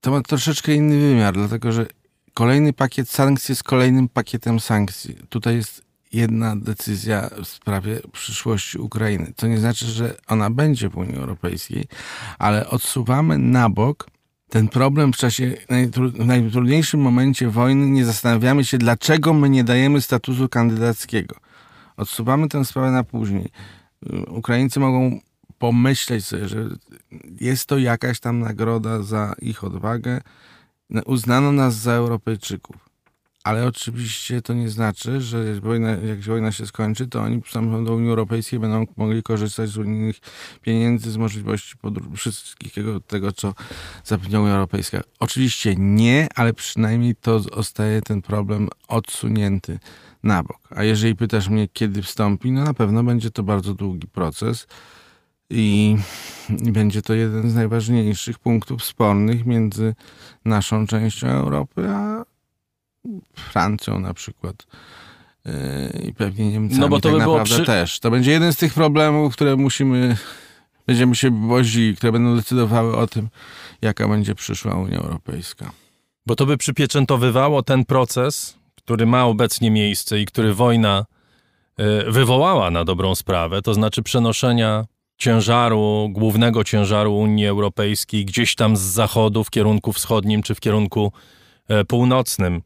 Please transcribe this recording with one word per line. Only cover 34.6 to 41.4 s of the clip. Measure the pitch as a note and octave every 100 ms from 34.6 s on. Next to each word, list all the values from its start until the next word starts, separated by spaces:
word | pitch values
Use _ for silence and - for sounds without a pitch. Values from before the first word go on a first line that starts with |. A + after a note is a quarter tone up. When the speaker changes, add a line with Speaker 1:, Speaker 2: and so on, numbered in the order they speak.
| A#2
Speaker 1:
znaczy, | G#2+ A2 G2+ - C3+
że | B2 A#2 A2 G#2
wojna, | G2+ A#2 A2+
jak | G#2+ A2 G#2
wojna | G2+ A2+ A2
się | G#2+ G#2+
skończy, | - G#2+ A2 B2
to | A#2+
oni | A2 A#2
wstąpią | - A#2 A2+ A2+ A2+
do | A2+
Unii | A#2
Europejskiej | A2+ G#2 A2+ A2+ B2
i |
będą | A2 A2 A2+ -
mogli | G#2+ A2
korzystać | A2 A2 G#2+ - A2
z | G#2
unijnych | G#2 G#2+ A2 A2 - - - -
pieniędzy, | - A2+ A#2 A#2+ A2+
z | A2
możliwości | A2+ G#2